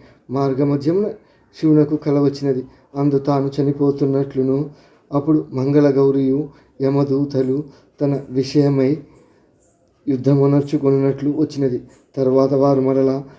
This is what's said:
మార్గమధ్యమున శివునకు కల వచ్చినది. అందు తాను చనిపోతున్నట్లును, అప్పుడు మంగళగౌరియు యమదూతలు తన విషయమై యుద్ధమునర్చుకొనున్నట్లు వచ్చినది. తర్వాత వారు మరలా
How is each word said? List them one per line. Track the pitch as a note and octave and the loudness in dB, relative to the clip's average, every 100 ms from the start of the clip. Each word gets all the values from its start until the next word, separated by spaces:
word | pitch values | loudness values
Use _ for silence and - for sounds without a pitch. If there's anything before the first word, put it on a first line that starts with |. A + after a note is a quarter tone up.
| - _ - | -14 _ -8
మార్గమధ్యమున | C3 C#3 C3+ C#3+ C#3+ C#3 F#3 G#3+ - _ _ _ - | -4 -2 0 0 -2 -2 -2 -2 -8 _ _ _ -4
శివునకు | D#3 D3+ D3 D3+ | 2 4 2 0
కల | D3+ C#3+ | -2 0
వచ్చినది. | C#3+ C#3 C#3 B2+ B2+ - _ C#3+ | 0 -2 -2 -4 -6 -14 _ -4
అందు | C#3+ C#3 | 0 0
తాను | C#3 C#3+ C#3 C#3+ | 0 -2 -2 -2
చనిపోతున్నట్లును, | C#3+ C#3 C#3+ C#3+ C#3+ C3+ C#3 C3 C3 C3+ D3+ - - _ - | -2 0 0 0 0 0 -2 -2 -2 -2 -4 -12 -20 _ -6
అప్పుడు | C#3+ D3 D#3 - | -4 0 0 -2
మంగళగౌరియు | B2+ C3 D3 C#3+ C3+ C#3 C#3 C3 C3+ D3+ - _ - | -4 0 2 2 4 2 2 0 -2 -4 -12 _ -6
యమదూతలు | C3+ C#3 C3+ C3+ C#3+ C3 B2+ C#3 D3 - _ - | -2 0 0 0 -2 -2 -2 -2 -6 -14 _ -4
తన | C#3+ C#3 - | -2 -2 -4
విషయమై | B2+ C3+ D3+ C#3+ C#3 C3 D#3 - - _ _ _ _ _ _ _ _ - | -4 -2 0 2 2 0 0 -6 -20 _ _ _ _ _ _ _ _ -6
యుద్ధమునర్చుకొనున్నట్లు | C3 B2+ C#3 C#3 C#3+ C#3+ D3+ C3+ C3+ C#3 C3+ C#3 D3 | -2 2 2 4 2 0 0 0 2 0 -2 -2 -2
వచ్చినది. | D3+ C3+ C3+ B2 - _ _ - | -4 -2 -4 -4 -10 _ _ -4
తర్వాత | C3 C3+ C3+ | 0 2 2
వారు | C3+ C#3 C3+ | 2 2 2
మరలా | C3 C3+ C3+ C3+ C3+ | 2 2 2 0 -6